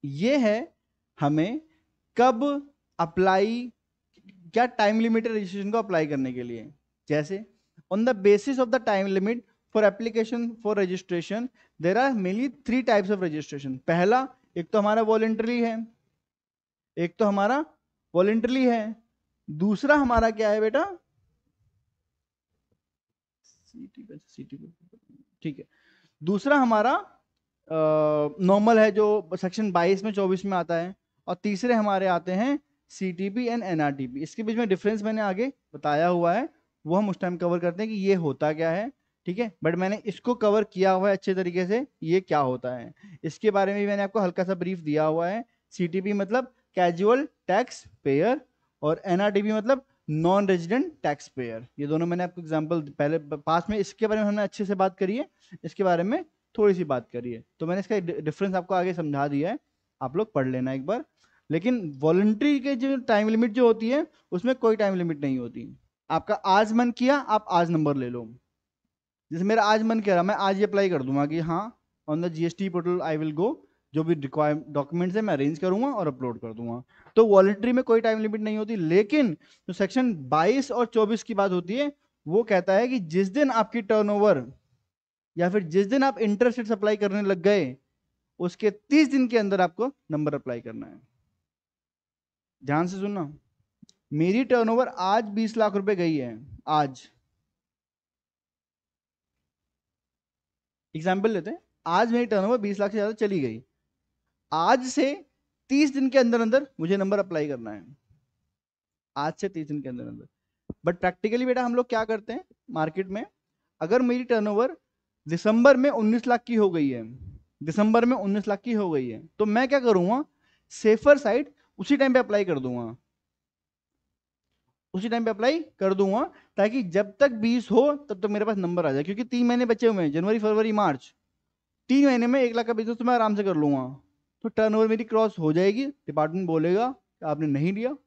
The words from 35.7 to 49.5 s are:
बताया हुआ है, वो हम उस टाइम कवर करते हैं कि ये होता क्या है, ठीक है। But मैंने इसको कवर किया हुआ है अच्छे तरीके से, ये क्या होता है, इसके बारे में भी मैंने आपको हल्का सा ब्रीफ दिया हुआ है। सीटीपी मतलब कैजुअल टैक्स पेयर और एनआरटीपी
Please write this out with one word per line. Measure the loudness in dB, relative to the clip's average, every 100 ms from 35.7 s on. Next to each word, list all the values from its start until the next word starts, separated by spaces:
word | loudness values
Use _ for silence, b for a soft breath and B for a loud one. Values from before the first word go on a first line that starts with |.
| -6
बताया | -2 2 2
हुआ | 2 2
है, | 0 -4 _ _ _ -2
वो | 0
हम | 0
उस | -4
टाइम | -6 -2
कवर | -2 0
करते | -2 -4
हैं | -6
कि | -2
ये | 0
होता | 2 0 -2 -2
क्या | 0 -2
है, | -2 -6 _ _ _ -10
ठीक | -6
है। | -6 _ -2
But | 0
मैंने | -2 -4 -8
इसको | -6 -4 0
कवर | 2 2
किया | 0 0 2
हुआ | 2 2
है | 0
अच्छे | -2 -2
तरीके | -2 -2 -2
से, | -2 -4 _
ये | 0 0
क्या | 2 0
होता | 0 -2 -6 -8
है, | -12 -18 -20 -12
इसके | -12 -2 0
बारे | 2 0
में | 0
भी | -2
मैंने | -2
आपको | -2 -2
हल्का | -2 -2
सा | -4 -4
ब्रीफ | -4 -6
दिया | -2 0
हुआ | 0 0 -2
है। | -4 -10 _ _
सीटीपी | -6 -4 -2 -2
मतलब | -4 0 -2 -4 _ _ 0
कैजुअल | 0 2 2 2 0 _ -2
टैक्स | 0 0 -10 -20 _
पेयर | 0 2 2 -2 _ _ _ _
और | -4 -4 -2
एनआरटीपी | 0 2 0 0